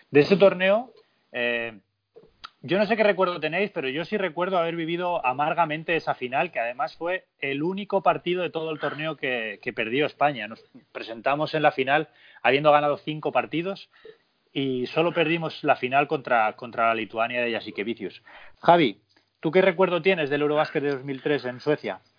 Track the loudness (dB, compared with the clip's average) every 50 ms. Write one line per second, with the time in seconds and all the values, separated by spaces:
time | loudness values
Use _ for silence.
0 | -6 2 6 6 6 6 6 6 6 6 6 6 2 2 2 2 0 -4 -12 -20
1 | _ _ _ _ _ _ -6 -2 0 0 0 0 -2 -4 -8 -12 _ _ _ _
2 | _ _ _ -20 -20 -20 _ _ -20 -20 _ _ -4 0 2 2 2 2 2 2
3 | 4 4 4 4 2 0 0 -2 -4 -4 -2 -2 -2 -2 -4 -4 -4 -4 -4 -4
4 | -6 -4 -4 -4 -4 -4 -4 -4 -4 -2 0 0 0 0 -2 -4 -4 -4 -4 -4
5 | -2 -2 -2 0 0 0 0 0 0 0 2 2 2 0 0 -4 -2 0 -2 0
6 | 0 -2 -6 -4 -4 -4 -2 -2 -2 -2 -2 -4 -4 -4 -4 -4 -6 -6 -6 -8
7 | -6 -4 -4 -6 -6 _ _ -10 -6 -6 -4 -2 -2 -4 -4 -6 -6 -2 -2 0
8 | 2 2 0 0 0 -4 -2 -2 -2 -4 -4 -6 -6 -6 -6 -4 -6 -6 -6 -4
9 | -6 -6 -6 -4 -4 -4 -2 -2 -4 -6 -8 -8 -10 -8 -6 -4 -4 -2 0 0
10 | 0 -2 0 0 0 0 0 -2 -8 -10 -12 -16 -20 _ -20 -20 -20 _ -14 -14
11 | -12 -12 -10 -6 -2 -2 -2 0 -2 -2 -2 2 2 2 2 2 0 0 0 0
12 | 0 -2 _ _ -20 -20 -12 -2 0 2 2 4 6 6 6 6 4 2 -2 -2
13 | -4 -8 -8 -6 -6 -2 -2 -2 -2 -2 -4 -6 -6 -6 -8 -10 -12 -20 _ _
14 | -20 -20 -20 _ _ _ _ _ _ _ -6 -4 -4 -2 -2 -2 -4 -4 0 0
15 | 0 0 2 0 0 2 0 -2 -2 -6 -8 -4 0 0 0 2 0 -2 0 0
16 | 0 2 0 -4 -2 0 2 2 2 2 -2 -4 -12 -10 -2 0 2 2 2 0
17 | -2 -6 -2 -2 -2 -2 0 -2 -2 0 -2 -4 -6 -6 -8 -6 -6 -6 -6 -6
18 | -6 -10 -10 -12 _ -20 -20 -20 -20 -20 -20 _ 4 6 6 6 6 2 0 _
19 | _ _ _ _ _ _ _ _ -6 0 2 4 4 4 4 2 2 2 2 2
20 | 2 2 2 2 0 -2 0 0 0 0 2 0 0 0 -2 -2 -2 -2 -2 -4
21 | -4 -8 -8 -6 -2 -2 -2 -2 -2 -6 -10 -6 -2 -2 -2 -2 -2 -8 -10 -10
22 | _ _ _